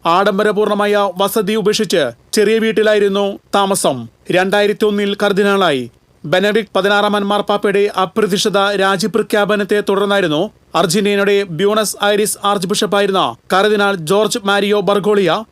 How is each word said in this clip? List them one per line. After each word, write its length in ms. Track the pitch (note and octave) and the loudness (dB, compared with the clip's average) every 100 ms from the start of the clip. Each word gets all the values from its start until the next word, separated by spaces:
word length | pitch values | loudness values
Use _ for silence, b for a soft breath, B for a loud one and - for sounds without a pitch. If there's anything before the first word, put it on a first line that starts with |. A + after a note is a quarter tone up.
| F3 | 2
ആഡംബരപൂർണമായ 880 | F3 G3+ G3 G#3+ G3+ G#3 G3+ G#3 G#3 G3+ F3+ | 2 2 2 0 0 0 0 0 0 0 -2
വസതി 380 | G3 A3+ F#3+ A3 | -2 0 -2 0
ഉപേക്ഷിച്ച് 420 | G3 G#3+ G#3+ F#3 C3 - _ | 0 -2 0 0 0 -6 _
ചെറിയ 220 | - G#3 A3+ | 0 2 2
വീട്ടിലായിരുന്നു 680 | A3 G#3+ G#3+ G#3+ G3+ G3 G3+ G3+ _ G3+ | 0 2 2 2 2 0 -2 -6 _ -2
താമസം. 420 | G3 F#3+ F3+ C3 A#2 _ - F3 | 0 0 -2 -2 -10 _ -2 0
രണ്ടായിരത്തി 480 | F#3+ G#3 G#3 G3+ G#3+ | 2 2 0 0 0
ഒന്നിൽ 320 | G#3 G3+ G3+ | 0 -2 -2
കർദിനാളായി. 600 | G3+ G3 G3+ G3 F3+ C#3 A#2 _ _ _ D3+ | 0 2 2 2 2 0 -6 _ _ _ -2
ബെനഡിക്ട് 480 | F3+ G3+ G#3+ G3+ F#3+ | 0 2 0 0 -2
പതിനാറാമൻ 480 | G3 G3+ G#3 G#3 G3+ | 2 2 2 -2 -2
മാർപ്പാപ്പയുടെ 520 | G#3 - G3+ G#3 G3 G3+ G3 | -2 0 0 0 0 0 0
അപ്രതീക്ഷിത 560 | F#3 - G#3 G3 A3 G3 G3 G3+ | -2 -2 -2 0 0 0 0 0
രാജിപ്രഖ്യാപനത്തെ 1000 | G3 G3 G#3 G#3 G#3 G#3+ G3+ G#3 G3+ G#3 G3+ | 0 0 0 -2 0 0 2 0 0 -2 0
തുടർന്നായിരുന്നു 520 | G3 G3+ G3+ F3 D3+ G#3 _ _ D#3+ | -2 0 0 0 -2 -4 _ _ -2
അർജന്റീനയുടെ 600 | F3 F#3+ G3+ G3+ G3+ G3+ | 0 0 0 0 2 0
ബ്യൂണസ് 540 | G3 D#3 G3+ G#3+ G#3 - G#3 | -2 -2 0 0 -2 -2 0
ഐറിസ് 340 | G#3 G#3 - | 0 -2 -4
ആർച്ച് 240 | G3+ G3+ F3 | -4 -2 -2
ബിഷപ്പായിരുന്ന 680 | G#3 G3+ G3+ G3+ F#3+ C#3+ A#2 _ | -4 0 0 0 0 -2 -6 _
കർദിനാൾ 420 | F#3 G#3+ G#3+ G3+ G3 | 0 2 2 0 -2
ജോർജ് 440 | D#3 G3+ G#3+ A#3+ | 0 0 0 -2
മാരിയോ 360 | G3 G3+ G3+ G#3 | -2 -2 0 0
ബർഗോളിയ 640 | F#3 G3+ G#3 G#3 F3+ F3+ A3+ | 0 0 0 0 0 -2 -6